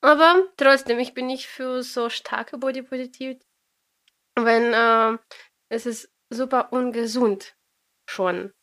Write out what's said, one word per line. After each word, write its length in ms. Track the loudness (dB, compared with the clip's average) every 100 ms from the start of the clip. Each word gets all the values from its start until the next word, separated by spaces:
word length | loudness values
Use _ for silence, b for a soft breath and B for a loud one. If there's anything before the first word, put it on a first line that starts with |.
Aber 460 | 4 6 6 6 2 2
trotzdem, 420 | 4 4 2 -2
ich 160 | -2
bin 140 | -6 -8
nicht 200 | -8 -12
für 360 | -10 -6 -6
so 260 | -6 -6 -6
starke 480 | -6 -6 -8 -8 -6
Body 240 | -6 -6
Positivity, 640 | -8 -10 -10 _ -12 -12 _ _ _ _ _ _ _ _ _ -2
wenn, 380 | 2 2 2
äh, 440 | 2 4 4 2 -2 _ B B _ _
es 180 | -8 -6
ist 240 | -10 -14 _ _
super 380 | -8 -2 0 0
ungesund 840 | -2 -2 -4 -4 0 0 0 -8 _ _ _ _ _ -18
schon. 440 | -4 -2 -2 -8 _